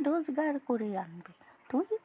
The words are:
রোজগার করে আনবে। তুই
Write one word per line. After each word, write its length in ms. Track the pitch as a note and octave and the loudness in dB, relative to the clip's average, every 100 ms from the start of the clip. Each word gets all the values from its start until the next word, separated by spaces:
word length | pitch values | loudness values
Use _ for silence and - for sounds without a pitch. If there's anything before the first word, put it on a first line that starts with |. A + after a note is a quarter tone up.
রোজগার 580 | C#4+ E4 D#4 C4+ D#4 C#4+ | 2 2 0 0 2 0
করে 380 | - A#3+ G#3+ G3 | 0 0 0 -4
আনবে। 360 | F3 E3+ F3 F3 - - - | -6 -10 -16 -20 -20 -20 -2
তুই 280 | B3+ G4 A4 | 0 0 -2